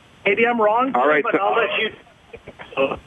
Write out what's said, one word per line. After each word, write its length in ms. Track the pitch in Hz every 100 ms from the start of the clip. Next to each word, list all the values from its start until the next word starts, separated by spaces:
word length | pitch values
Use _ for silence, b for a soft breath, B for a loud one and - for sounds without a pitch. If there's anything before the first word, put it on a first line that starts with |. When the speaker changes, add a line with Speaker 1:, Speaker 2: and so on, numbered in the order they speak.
| - -
Speaker 1:
Maybe 220 | 196 202 233
I'm 140 | 240
wrong, 320 | 208 226 262
Speaker 2:
All 120 | 247 277
right, 160 | 151
Speaker 1:
but 120 | 233
Speaker 2:
so 40 | -
Speaker 1:
I'll 180 | - 453
let 240 | 453 -
you. 1160 | 440 - - - - - - - - - 135 -